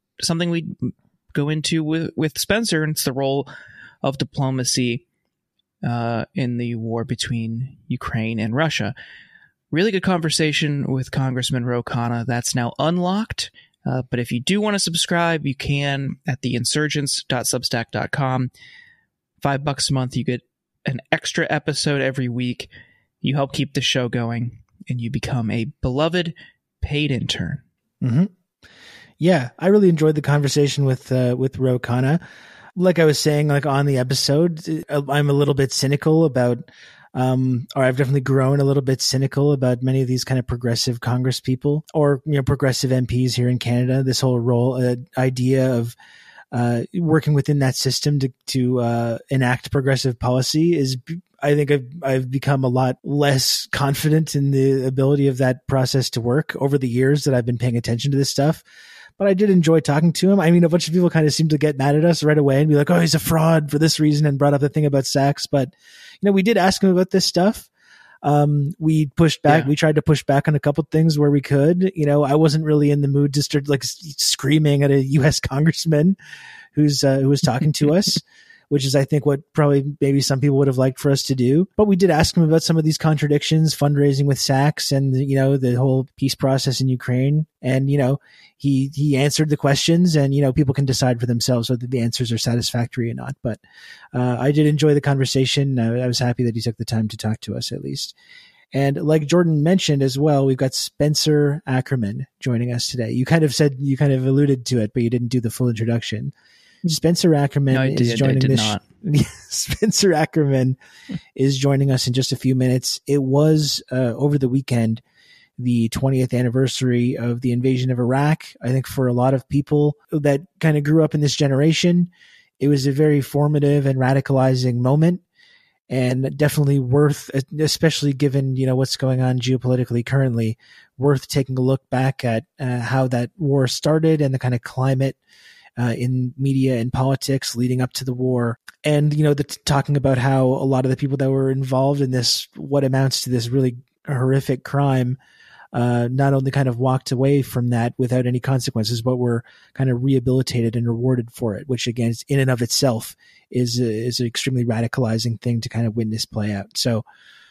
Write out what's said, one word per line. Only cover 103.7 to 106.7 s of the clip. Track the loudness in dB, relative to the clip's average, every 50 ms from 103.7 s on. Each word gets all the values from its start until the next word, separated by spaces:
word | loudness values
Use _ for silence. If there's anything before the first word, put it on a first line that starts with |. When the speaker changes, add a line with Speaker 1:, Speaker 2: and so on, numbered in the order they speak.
| 0 -2
Speaker 2:
you | -2 -2 0
kind | 2 2 2
of | 2 2 0
alluded | 2 2 2 4 2 2 0 -2
to | -2 -2 0
it, | -2 -2
but | -2 -2 0
you | 0
didn't | 0 -2 -2 -2
do | -2 -2
the | -2 -2
full | -4 -2 -2 -2
introduction. | 0 -2 -2 -2 -2 -2 -2 -6 -8 -8 -8 -10 -10 _ _ _ _ _ _ _